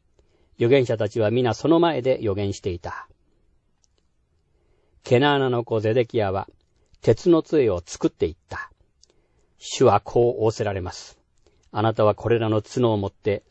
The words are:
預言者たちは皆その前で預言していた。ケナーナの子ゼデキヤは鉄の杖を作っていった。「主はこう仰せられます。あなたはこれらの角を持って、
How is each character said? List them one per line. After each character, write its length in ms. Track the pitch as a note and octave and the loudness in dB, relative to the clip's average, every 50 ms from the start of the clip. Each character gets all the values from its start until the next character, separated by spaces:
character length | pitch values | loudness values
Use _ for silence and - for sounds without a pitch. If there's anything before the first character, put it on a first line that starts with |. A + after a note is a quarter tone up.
| _ _ _ _ _ _ _ _ _ _ _ | _ _ _ _ _ _ _ _ _ _ _
預 100 | - A#2+ | -2 2
言 180 | A#2 C3+ C#3 B2+ | 4 4 4 2
者 120 | A#2 A#2 | 0 -2
た 100 | G#2+ A2 | -2 -4
ち 140 | G#2+ - A#2+ | -4 -2 0
は 100 | G#2+ G#2 | 0 0
皆 220 | A2+ B2+ - A2+ A2 | 0 0 0 0 -2
そ 160 | - - C#3+ | -2 0 2
の 100 | E3 E3+ | 2 4
前 220 | E3+ E3+ D3+ C3 | 2 2 0 -2
で 160 | A#2+ C3 B2+ - | -2 -2 -2 -2
預 160 | A#2 G#2 F#2+ | -2 -4 -2
言 160 | G2+ G2+ G2 | -2 -4 -4
し 80 | G2+ - | -6 -6
て 120 | - G2+ | -8 -8
い 80 | F2 F2 | -8 -8
た。 280 | - - - - - - _ _ _ _ _ _ _ _ _ _ _ _ _ _ _ _ _ _ _ _ _ _ _ _ _ _ _ _ _ _ _ _ _ _ _ _ _ _ _ | -10 -12 -12 -14 -16 -18 _ _ _ _ _ _ _ _ _ _ _ _ _ _ _ _ _ _ _ _ _ _ _ _ _ _ _ _ _ _ _ _ _ _ _ _ _ _ _
ケ 160 | - B2 A#2+ | 0 2 2
ナ 160 | C#3 D3 C#3+ | 4 2 2
ー 40 | C#3 | 2
ナ 100 | C3+ C3 | 0 0
の 140 | B2 B2 A#2 | 0 -2 -2
子 160 | - A#2+ A2 | -2 -2 0
ゼ 140 | G#2 G#2+ A2+ | 0 0 0
デ 100 | B2+ A#2+ | 0 0
キ 140 | - - A2+ | 0 -2 -2
ヤ 120 | G#2 G2 | -2 -2
は 160 | F#2+ G2 - - _ _ _ _ _ _ _ _ _ _ | -2 -4 -8 -10 _ _ _ _ _ _ _ _ _ _
鉄 280 | - - A2+ - - F3+ | 0 0 0 2 4 4
の 120 | E3+ D#3+ | 4 4
杖 280 | - - E3+ D#3 C3 A2 | 2 0 0 2 2 2
を 100 | F#2 F2 - | 0 -2 -6
作 240 | - - - - | -10 -6 -4 -4
っ 40 | D#3+ | -4
て 160 | - - G2 | -2 -2 -4
い 40 | E2 | -6
っ 40 | F2+ - _ | -6 -10 _
た。 240 | _ - - - - _ _ _ _ _ _ _ _ _ _ _ _ _ _ _ _ _ | _ -14 -12 -12 -14 _ _ _ _ _ _ _ _ _ _ _ _ _ _ _ _ _
「主 260 | _ - - - - C3+ | _ -14 -12 0 2 4
は 160 | A#2 G2+ G#2 | 4 4 2
こ 380 | - - - B2 A#2+ A#2+ - - | 0 -2 0 0 2 2 0 0
う 40 | A2 | -2
仰 80 | A2+ | -2
せ 120 | A2 - A2 | -2 -2 -4
ら 100 | G2+ G2 | -6 -6
れ 80 | F#2+ | -6
ま 100 | F2+ F#2+ | -8 -10
す。 280 | - - - - - _ _ _ _ _ _ _ _ _ _ _ | -12 -14 -18 -20 -20 _ _ _ _ _ _ _ _ _ _ _
あ 100 | - A2 | -4 -2
な 120 | G#2+ A2+ A2 | 0 0 2
た 120 | - A2 | 4 2
は 80 | G#2 G2+ | 2 2
こ 140 | - - A2 | 0 0 0
れ 80 | A#2 | 0
ら 120 | A2+ A2+ G#2+ | 0 2 0
の 120 | G#2+ G#2+ | 0 -2
角 320 | - - - C3 B2 A#2 A2 | -2 -4 -2 0 0 2 2
を 40 | |
持 100 | G#2 G2 | 0 -2
っ 40 | G2 | -6
て、 320 | - _ - G#2+ G2+ - - _ | -8 _ -4 -4 -4 -4 -6 _